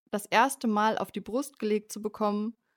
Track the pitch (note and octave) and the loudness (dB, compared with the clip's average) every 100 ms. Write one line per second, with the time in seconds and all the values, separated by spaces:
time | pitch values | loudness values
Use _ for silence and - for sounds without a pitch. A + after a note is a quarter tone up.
0 | _ G#3 - G#3 C4 - A#3 G#3 A3 - | _ -6 2 4 4 2 0 2 2 2
1 | F#3+ G#3 G3+ A#3 D4 - G#3+ G#3+ G#3 G#3+ | -2 -6 -4 -4 -4 -4 0 0 -2 -8
2 | G#3 - G#3+ G#3 G#3+ - _ | -8 -2 0 0 -4 -8 _